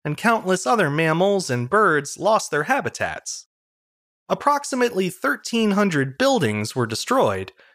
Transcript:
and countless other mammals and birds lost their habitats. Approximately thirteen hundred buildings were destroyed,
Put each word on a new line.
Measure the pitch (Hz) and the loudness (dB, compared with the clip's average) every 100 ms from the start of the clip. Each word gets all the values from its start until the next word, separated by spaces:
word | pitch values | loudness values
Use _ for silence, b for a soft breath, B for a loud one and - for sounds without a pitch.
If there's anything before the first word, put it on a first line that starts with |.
and | 151 151 | -8 -2
countless | 220 226 185 185 247 | 0 0 0 -2 0
other | 233 156 | 2 2
mammals | 147 160 160 196 196 - | 2 0 2 2 0 -2
and | 123 123 | -4 0
birds | 208 202 151 143 - | 2 2 2 -2 -4
lost | 175 220 - | 0 0 0
their | 147 | -4
habitats. | 147 269 117 - 90 76 - - - _ _ _ _ _ _ _ - | 0 -2 -2 -4 -6 -6 -12 -14 -16 _ _ _ _ _ _ _ -6
Approximately | 185 285 294 - 254 240 190 - | -2 0 0 -2 0 0 0 -2
thirteen | - 269 277 - 226 214 | -2 -4 -4 -2 0 2
hundred | 196 202 151 135 127 | 2 2 2 -2 0
buildings | 269 254 120 107 107 131 | 2 4 2 0 -4 -2
were | 117 | -2
destroyed, | 110 - 262 147 95 98 b b | -2 0 2 2 0 -6 b b